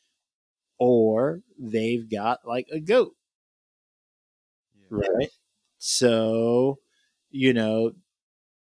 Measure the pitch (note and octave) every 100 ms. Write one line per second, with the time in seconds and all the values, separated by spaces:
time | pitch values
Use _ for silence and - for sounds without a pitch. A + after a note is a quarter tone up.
0 | _ _ _ _ _ _ _ - B2 A#2+
1 | A2 A2 C3+ E3+ - - A#2 A2 A2+ A#2+
2 | A2+ G#2+ A2 B2 A#2 B2 - D#3 D#3+ B3
3 | G3 - _ _ _ _ _ _ _ _
4 | _ _ _ _ _ _ _ G2+ F#2+ G#2
5 | F#2+ F#2 C#3+ _ _ _ _ _ - -
6 | B2 A2+ A2+ A2+ A#2 A#2+ C3+ C#3 _ _
7 | _ _ _ C#3 C3 A#2+ A2 A2 A2+ -
8 | _ _ _ _ _ _